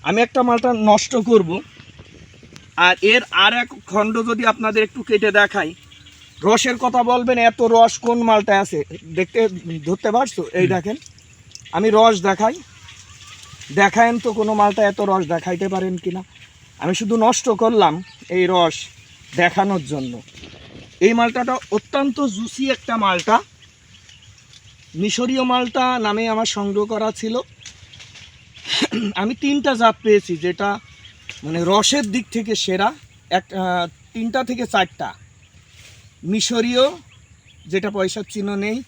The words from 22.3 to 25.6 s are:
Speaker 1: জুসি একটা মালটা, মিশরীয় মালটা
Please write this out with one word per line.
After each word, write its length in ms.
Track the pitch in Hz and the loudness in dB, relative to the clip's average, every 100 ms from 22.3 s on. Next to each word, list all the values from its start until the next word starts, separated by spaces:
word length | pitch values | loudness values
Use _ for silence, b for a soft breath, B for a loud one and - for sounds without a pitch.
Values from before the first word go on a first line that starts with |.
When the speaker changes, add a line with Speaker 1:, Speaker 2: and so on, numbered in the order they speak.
| 196 | -4
Speaker 1:
জুসি 280 | 226 - 269 247 | -10 -6 -4 -4
একটা 180 | - 226 | -4 -2
মালটা, 320 | 202 180 185 226 - _ - _ _ - - - - - _ - - - - 160 | 0 0 2 0 0 _ -20 _ _ -20 -20 -20 -20 -20 _ -20 -20 -20 -16 -6
মিশরীয় 440 | 202 233 247 262 254 | -4 -2 -2 -2 0
মালটা 320 | 247 | 0